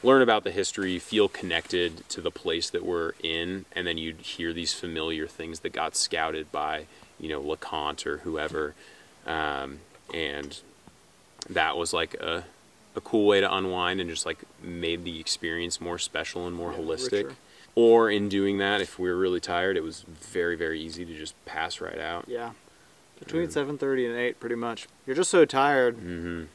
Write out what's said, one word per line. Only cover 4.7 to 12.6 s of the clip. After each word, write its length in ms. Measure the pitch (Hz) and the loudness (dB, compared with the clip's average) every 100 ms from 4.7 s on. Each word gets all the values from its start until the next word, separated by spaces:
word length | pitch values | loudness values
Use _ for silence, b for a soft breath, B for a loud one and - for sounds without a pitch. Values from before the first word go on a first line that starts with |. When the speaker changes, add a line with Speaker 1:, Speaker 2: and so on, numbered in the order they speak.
Speaker 1:
familiar 520 | - 87 80 80 80 78 | -4 -6 -4 -4 -4 -6
things 340 | - 82 80 | -8 -10 -8
that 120 | 85 | -8
got 240 | - 80 - | -4 -4 -2
scouted 560 | - 82 80 78 78 | -2 0 0 -2 -6
by, 320 | 76 76 78 78 B B - | -4 -2 -4 -8 B B -12
you 120 | 80 | -6
know, 100 | 73 | -4
LeConte 640 | 73 78 - 80 76 73 | -4 -6 -4 -4 -4 -4
or 140 | 73 71 | -6 -4
whoever, 560 | 87 78 76 80 73 - B B B B - | -4 -4 -2 -2 -4 -8 B B B B -6
um, 520 | 80 76 69 67 73 - - - | -2 -2 -4 -8 -12 -18 -20 -10
and 480 | 82 76 71 71 - - - - - - - - - - | -6 -4 -6 -10 -14 -18 -20 -20 -20 -20 -20 -20 -18 -4
that 300 | 87 80 82 | 0 2 2
was, 160 | 85 | 0
like, 180 | 87 82 - | 0 -2 -4
a, 280 | - 85 - - | -4 -4 -6 -20